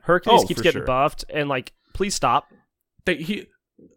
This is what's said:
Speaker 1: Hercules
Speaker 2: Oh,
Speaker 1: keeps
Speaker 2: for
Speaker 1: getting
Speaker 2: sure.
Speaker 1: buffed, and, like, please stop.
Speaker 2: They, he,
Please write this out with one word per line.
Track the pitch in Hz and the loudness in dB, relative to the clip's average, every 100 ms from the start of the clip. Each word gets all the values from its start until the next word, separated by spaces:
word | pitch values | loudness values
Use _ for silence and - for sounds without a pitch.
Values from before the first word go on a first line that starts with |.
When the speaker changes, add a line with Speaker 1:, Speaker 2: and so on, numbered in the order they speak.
Speaker 1:
Hercules | - 180 214 226 | 0 0 4 4
Speaker 2:
Oh, | - | 4
Speaker 1:
keeps | - | 0
Speaker 2:
for | |
Speaker 1:
getting | 202 - | 0 0
Speaker 2:
sure. | 131 | -2
Speaker 1:
buffed, | 127 151 - - | 0 0 -2 -8
and, | 151 143 | -6 -4
like, | 131 - - _ | -6 -8 -18 _
please | - 202 | -6 -4
stop. | - 127 139 - _ _ _ _ _ | -2 0 0 -2 _ _ _ _ _
Speaker 2:
They, | 185 143 | -4 -4
he, | 160 208 - _ _ _ - | -4 -8 -10 _ _ _ -20